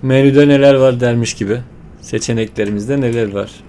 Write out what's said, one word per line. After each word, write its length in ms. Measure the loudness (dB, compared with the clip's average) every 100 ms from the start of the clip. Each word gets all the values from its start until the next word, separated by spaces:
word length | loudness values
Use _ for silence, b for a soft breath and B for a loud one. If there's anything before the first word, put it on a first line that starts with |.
Menüde 460 | 0 2 4 4 4
neler 260 | 4 4
var 260 | 4 2 2
dermiş 340 | 0 0 -4
gibi. 280 | -6 -6 -6 -6 -20 -20 -20
Seçeneklerimizde 1000 | -10 -8 -4 -6 -6 -6 -6 -4 -4 -4
neler 300 | -2 -2 -4
var? 180 | -6 -10 -12